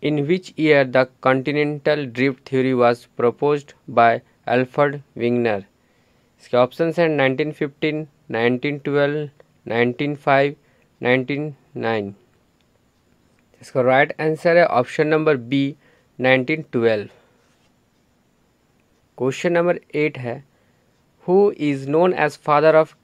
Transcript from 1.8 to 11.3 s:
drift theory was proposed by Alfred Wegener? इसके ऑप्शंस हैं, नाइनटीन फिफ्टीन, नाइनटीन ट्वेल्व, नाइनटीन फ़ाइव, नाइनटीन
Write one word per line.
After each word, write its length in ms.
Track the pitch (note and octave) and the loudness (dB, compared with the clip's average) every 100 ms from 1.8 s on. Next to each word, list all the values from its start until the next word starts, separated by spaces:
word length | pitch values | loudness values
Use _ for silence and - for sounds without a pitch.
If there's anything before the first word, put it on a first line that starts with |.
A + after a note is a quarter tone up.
| D3 D3+ C#3 A2+ | -4 -4 -4 -2
drift 300 | C3+ C3 - | -2 -2 -6
theory 340 | C3+ C3 B2+ A#2+ | -2 0 2 2
was 200 | A#2+ - _ | 2 -6 _
proposed 540 | A#2+ A2+ C#3+ D3 C#3 - - | -2 0 -2 -2 -6 -20 -6
by 300 | A#2+ A#2 A#2 _ _ - | 2 4 4 _ _ -4
Alfred 540 | A#2+ B2+ - C#3+ C#3+ - - | -2 -2 0 -2 -2 -14 -6
Wegener? 440 | A#2 A#2+ A#2 G2+ G2 _ _ _ _ _ _ _ | -2 0 -2 -4 -8 _ _ _ _ _ _ _
इसके 160 | _ B2 | _ 0
ऑप्शंस 400 | B2 - E3 D#3+ | 0 0 -4 0
हैं, 80 | E3+ | 0
नाइनटीन 420 | D3+ C3+ C3+ D3+ | 2 0 0 -6
फिफ्टीन, 560 | D3+ D3+ - D#3 D3+ D#3 _ _ | -4 -8 -4 -4 -4 -10 _ _
नाइनटीन 480 | A2+ A#2 B2 D3 D3 | -2 0 0 -4 -6
ट्वेल्व, 500 | C#3+ C#3+ C#3+ D3 D3 _ _ _ - | -4 -2 -2 -4 -10 _ _ _ -8
नाइनटीन 480 | A2+ A#2+ A#2+ D3 D3 | 0 0 0 -6 -4
फ़ाइव, 400 | - C#3 C#3+ D3 _ _ _ _ | 0 2 2 -4 _ _ _ _
नाइनटीन 520 | B2 B2+ B2+ | -2 0 0